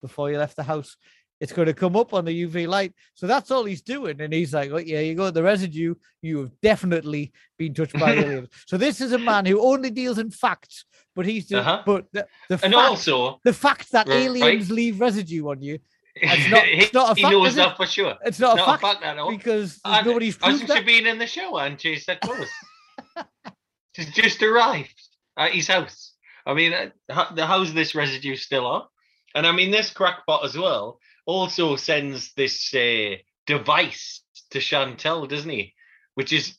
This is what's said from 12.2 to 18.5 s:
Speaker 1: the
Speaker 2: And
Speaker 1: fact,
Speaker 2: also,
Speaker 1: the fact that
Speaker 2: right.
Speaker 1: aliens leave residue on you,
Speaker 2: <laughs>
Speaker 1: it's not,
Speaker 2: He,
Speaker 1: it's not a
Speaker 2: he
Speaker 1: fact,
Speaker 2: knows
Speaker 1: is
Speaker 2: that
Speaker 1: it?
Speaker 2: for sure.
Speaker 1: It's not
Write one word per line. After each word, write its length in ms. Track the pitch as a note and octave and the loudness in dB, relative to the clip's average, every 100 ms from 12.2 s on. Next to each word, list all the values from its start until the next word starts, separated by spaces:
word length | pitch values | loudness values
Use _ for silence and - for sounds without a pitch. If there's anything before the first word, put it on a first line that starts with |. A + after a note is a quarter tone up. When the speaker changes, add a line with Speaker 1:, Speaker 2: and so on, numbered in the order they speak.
| G3+ _ - | -10 _ -6
Speaker 1:
the 60 | - | 0
Speaker 2:
And 100 | F#3+ | 4
Speaker 1:
fact, 0 | A#3+ | 6
Speaker 2:
also, 640 | C4 G#3 - C3+ B2 B2 | 6 4 0 0 0 0
Speaker 1:
the 100 | A#3+ | 0
fact 380 | - C#4 - - | 2 0 0 0
that 160 | A#3+ C#3+ | 0 4
Speaker 2:
right. 100 | B3 C4 | 2 2
Speaker 1:
aliens 440 | B3 - A3+ F#3 | 2 2 2 0
leave 300 | A3+ A#3 G3 | 0 0 2
residue 480 | A#3+ G#3 F3 E3 D3 | 0 0 -4 -6 -6
on 120 | C#3 | -8
you, 200 | C#3 D#3 _ _ | -8 -12 _ _
Speaker 2:
<laughs> 160 | _ | _
Speaker 1:
it's 340 | - D#3 D3+ C#3+ | -4 0 2 6
not, 120 | A3+ | 6
Speaker 2:
He, 80 | F3+ E3 | 6 4
Speaker 1:
it's 140 | G#3 | 4
not 180 | B3+ B3 | 6 4
a 40 | G#3+ | 4
Speaker 2:
he 60 | |
Speaker 1:
fact, 100 | F#3+ | 6
Speaker 2:
knows 160 | G3 F3+ | 6 6
Speaker 1:
is 60 | F#3 | 4
Speaker 2:
that 140 | F3+ | 2
Speaker 1:
it? 40 | - | 2
Speaker 2:
for 100 | F#3 | -4
sure. 280 | - F#3+ G2+ | 0 -2 -2
Speaker 1:
It's 140 | A#3 E3 | -6 2
not 140 | B3 | 4